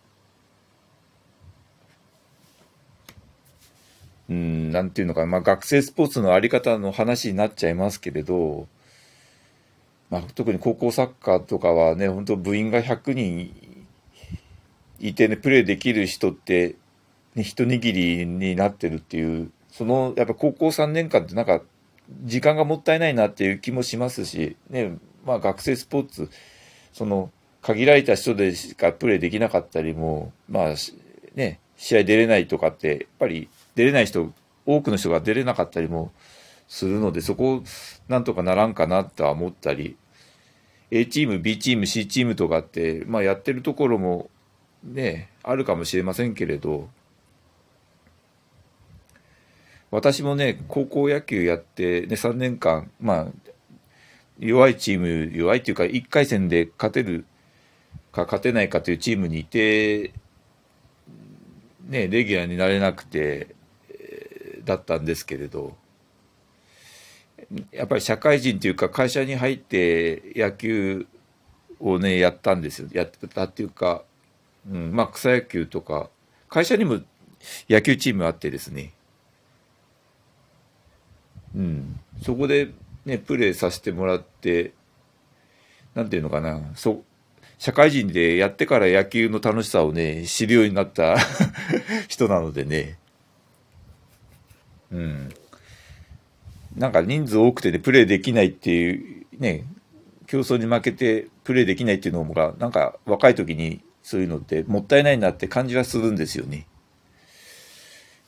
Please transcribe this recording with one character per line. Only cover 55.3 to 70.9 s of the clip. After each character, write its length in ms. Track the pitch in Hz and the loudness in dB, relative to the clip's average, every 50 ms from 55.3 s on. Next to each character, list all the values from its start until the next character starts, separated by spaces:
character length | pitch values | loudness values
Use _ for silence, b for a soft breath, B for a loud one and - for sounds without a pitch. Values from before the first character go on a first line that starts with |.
| 87 | -2
弱 180 | 85 85 90 117 | 0 2 2 2
い 60 | 127 | 2
っ 20 | |
て 80 | 127 - | 0 -2
い 40 | 92 | -2
う 20 | |
か、 80 | - 87 | 0 0
一 180 | 90 - 123 | 0 0 -4
回 240 | 131 - - 151 143 | -4 0 0 2 2
戦 220 | - 120 98 95 87 | 2 2 0 2 2
で 200 | 85 85 82 82 - | 4 2 2 2 -2
勝 160 | - - 110 | -4 -4 -2
て 100 | - 131 | -2 -2
る 220 | 120 98 85 82 - _ _ b b b b b b b b b b b b b - _ | -2 -2 -4 -6 -8 _ _ b b b b b b b b b b b b b -20 _
か 120 | - - 87 | -6 -6 -4
勝 180 | - 104 98 | -2 -2 -2
て 100 | - 127 | 0 0
な 100 | 117 113 | 2 2
い 60 | 98 95 | 2 2
か 120 | - 82 | 0 -2
と 100 | - - | 0 -2
い 40 | 85 | -2
う 40 | 80 | -2
チ 160 | - 117 113 | -2 -2 -2
ー 40 | 98 | 0
ム 100 | 92 80 | -2 -2
に 120 | 80 78 | -4 -6
い 40 | 78 | -6
て、 680 | - - 117 107 107 107 107 107 107 104 104 98 - - - - _ _ _ _ _ _ _ _ _ _ _ _ _ _ _ _ - - - - - - - - - - - - _ _ _ - | -4 0 2 2 4 4 2 2 0 0 -2 -4 -8 -12 -16 -20 _ _ _ _ _ _ _ _ _ _ _ _ _ _ _ _ -20 -20 -20 -20 -20 -20 -20 -20 -20 -20 -20 -20 _ _ _ -12
ね、 220 | 127 135 127 101 90 | -8 -4 -4 -2 0
レ 160 | 101 120 120 | 0 0 0
ギ 100 | 101 98 | 0 0
ュ 40 | 90 | -2
ラ 60 | 87 | -2
ー 20 | |
に 100 | 87 87 | -2 -2
な 100 | 90 92 | 0 0
れ 120 | 95 98 98 | 2 2 2
な 140 | 98 95 | 2 0
く 140 | 92 - - | -2 -4 -8
て、 480 | - - 78 76 73 71 71 - - - _ _ _ _ _ _ - | -6 -4 -2 -2 -2 -4 -6 -10 -14 -18 _ _ _ _ _ _ -20
え 720 | - - - - - - - - - - - - - - | -20 -20 -20 -20 -18 -18 -18 -18 -20 -20 -18 -18 -18 -8
ー、 40 | 57 | -4
だ 80 | - 95 | -4 -4
っ 100 | 92 - | -2 -2
た 140 | - 82 80 | -4 -4 -2
ん 60 | 76 | -2
で 100 | 80 80 | -4 -4
す 100 | - - | -6 -6
け 140 | - 69 67 | -10 -10 -10
れ 100 | 73 71 | -10 -10
ど、 280 | - 76 - - 78 - _ _ _ _ _ _ _ _ _ _ _ _ _ _ _ b b b b b b b b b b b b b b b b - - - - - - - | -10 -10 -10 -12 -14 -18 _ _ _ _ _ _ _ _ _ _ _ _ _ _ _ b b b b b b b b b b b b b b b b -20 -18 -14 -14 -14 -14 -12
や 120 | - - 127 | -10 -8 -4
っ 20 | |
ぱ 80 | - 131 | -2 -2
り 60 | 104 | -2
社 180 | - - 110 110 | -2 -2 -2 0
会 220 | - 151 147 139 | 2 4 4 4
人 180 | 120 131 107 92 | 2 0 -2 0
と 80 | - | -2
い 40 | 98 | -2
う 40 | 92 | 0
か、 160 | - 110 - | 0 -2 -2
会 180 | - - 127 123 | 0 0 -2 0
社 160 | - 143 135 | 0 -2 -2
に 120 | 131 135 | -2 -4
入 180 | 127 127 135 135 | -2 -2 -2 -4
っ 40 | 127 | -4
て 760 | - - - 92 90 85 82 82 85 82 80 - - 98 - | -6 -4 0 2 2 2 2 2 0 -2 -4 -6 -10 -8 -4
野 160 | - 110 98 | -2 -2 -2
球 540 | 98 101 110 110 110 104 98 95 | -4 -4 -4 -4 -2 -2 -2 -2